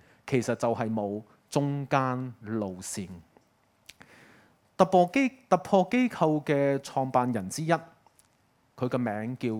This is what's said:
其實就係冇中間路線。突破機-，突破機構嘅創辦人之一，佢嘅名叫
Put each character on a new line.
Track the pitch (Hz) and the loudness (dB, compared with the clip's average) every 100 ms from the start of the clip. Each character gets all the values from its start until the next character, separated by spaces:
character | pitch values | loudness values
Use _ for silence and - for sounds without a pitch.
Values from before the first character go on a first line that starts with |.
| _ _ - | _ _ -2
其 | 127 | -2
實 | 113 | 0
就 | 113 120 | -2 -2
係 | 110 110 | 0 -2
冇 | 110 101 104 - _ _ | -2 -2 -6 -10 _ _
中 | 147 143 143 139 | -2 0 -2 0
間 | 139 131 127 127 117 | 0 0 -2 -6 -10
路 | 104 110 101 92 | -6 -4 -4 -6
線。 | 95 - 90 87 - _ _ _ _ _ - - - - - - _ _ _ - | -10 -10 -10 -14 -18 _ _ _ _ _ -20 -20 -20 -20 -20 -20 _ _ _ 2
突 | 180 | 4
破 | 185 175 | 6 4
機-， | 269 262 - _ | 2 0 -2 _
突 | 180 | 0
破 | - 196 180 | 4 2 4
機 | 247 247 | 2 0
構 | - 160 151 | 2 2 2
嘅 | 147 143 139 139 | 0 0 2 0
創 | - - 131 | -4 -4 0
辦 | 127 123 | 2 2
人 | 113 95 | -2 -4
之 | - | -4
一， | 160 | 0
佢 | 165 - _ _ _ _ _ _ _ _ - 123 | 0 -2 _ _ _ _ _ _ _ _ -8 -4
嘅 | 127 | -2
名 | 120 104 113 127 | -2 -4 -6 -4
叫 | 120 | -4